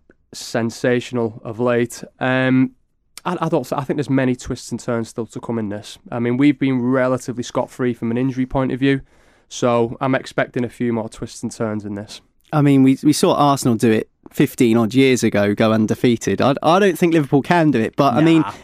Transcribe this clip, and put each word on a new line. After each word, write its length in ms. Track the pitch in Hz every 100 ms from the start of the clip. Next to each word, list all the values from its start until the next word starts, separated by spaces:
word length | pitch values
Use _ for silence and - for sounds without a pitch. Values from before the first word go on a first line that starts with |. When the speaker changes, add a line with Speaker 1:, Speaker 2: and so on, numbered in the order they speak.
| _ _ _
Speaker 1:
sensational 1080 | - - 120 113 - 131 123 - 123 113 110
of 140 | 120 107
late. 440 | 123 120 120 - - _
Um, 520 | 127 131 131 131 131 - _ _ _ -
I, 120 | 175 180
I 80 | 160
don't 160 | 156
th-, 140 | 120 143
I 40 |
think 120 | 135 151
there's 140 | 139
many 260 | 135 131 123
twists 340 | - 123 -
and 80 | 120
turns 300 | - 117 113
still 180 | - 110
to 140 | 127
come 180 | - 117
in 100 | 104
this. 300 | 107 - - -
I 80 | 120
mean, 160 | 120 123
we've 220 | 147 135
been 220 | 135 127
relatively 600 | 120 131 127 127 - 120
scot-free 520 | 120 135 - - 127
from 160 | 117 117
an 80 | 120
injury 280 | 131 127 127
point 260 | 139 131
of 60 | 127
view. 220 | 139 135 - _ _ _ _
So 480 | - 127 120 117 123
I'm 140 | 135
expecting 500 | 131 - - 131 127
a 40 | 117
few 240 | - 120
more 160 | 113 110
twists 340 | - 120 -
and 100 | 113
turns 320 | - 113 107
in 100 | 101
this. 260 | 101 104 - _ _ _
Speaker 2:
I 100 | 151
mean, 200 | 143 135
we, 160 | 131 135
we 100 | 147
saw 220 | 147 180
Arsenal 420 | - 143 139 131 113
do 140 | 120
it 180 | 107 - _ -
fifteen 460 | - 147 - 120 117
odd 180 | 113
years 280 | 131 135 123
ago, 320 | 110 104 101
go 180 | 104 110
undefeated. 680 | 110 107 110 127 117 - 98
I, 140 | 117 143
I 160 | 151 185
don't 200 | 202 156
think 160 | 175
Liverpool 280 | 165 139 143
can 280 | - 175 156
do 100 | 123
it, 160 | 110 -
but, 180 | 139
I 80 | -
mean, 200 | 160 160
Speaker 1:
Nah. 100 | 101 -